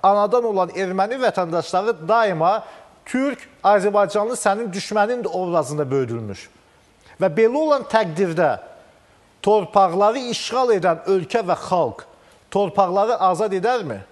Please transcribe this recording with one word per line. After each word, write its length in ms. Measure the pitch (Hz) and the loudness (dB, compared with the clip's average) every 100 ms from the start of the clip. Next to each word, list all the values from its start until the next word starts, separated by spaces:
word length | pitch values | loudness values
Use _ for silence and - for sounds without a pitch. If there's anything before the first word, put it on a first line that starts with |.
anadan 400 | 190 202 208 240 | 4 4 2 2
olan 300 | 233 196 180 170 | 0 0 -2 -2
erməni 460 | 190 190 202 262 | -4 -2 -2 0
vətəndaşları 720 | 247 185 175 170 - 185 208 185 160 | -2 0 -2 -2 -2 -2 -2 -4 0
daima 580 | 226 220 165 165 214 - - - _ - | 2 2 2 0 0 -4 -20 -20 _ -6
türk, 340 | 254 277 247 - _ | -2 -2 -4 -14 _
azərbaycanlı 720 | 190 208 208 202 196 208 214 247 | 2 4 4 2 2 0 -2 0
sənin 320 | 214 202 233 | 0 0 -4
düşmənin 500 | 185 - 214 208 247 | -8 -4 0 0 0
də 80 | 185 | -4
obrazında 560 | 180 185 170 131 151 139 | -4 0 0 0 -4 -2
böyüdülmüş. 640 | 135 127 117 107 95 - _ _ _ _ _ _ - | -2 -2 -6 -8 -12 -16 _ _ _ _ _ _ -4
Və 100 | 190 | -2
belə 240 | 156 226 269 | 2 2 2
olan 320 | 311 285 233 | 0 0 2
təqdirdə 680 | 220 196 156 190 165 160 123 - - - _ _ _ _ _ | 0 0 -2 -2 2 0 0 -8 -20 -20 _ _ _ _ _
torpaqları 880 | - 214 175 202 190 175 202 247 247 | 0 2 2 2 2 4 2 0 -6
işğal 420 | 226 - 240 254 208 | -6 -4 -2 2 2
edən 320 | 175 165 - | 2 -2 0
ölkə 380 | 190 160 233 185 | -2 0 -4 -2
və 80 | 170 | -4
xalq 400 | - 185 139 104 - _ _ _ _ | -2 -2 -2 -4 -20 _ _ _ _
torpaqları 640 | 196 202 - 190 185 220 240 | -2 0 2 2 2 2 2
azad 320 | 190 175 214 190 | 2 2 0 0
edərmi? 460 | 202 247 175 101 98 | 0 -2 -4 -10 -12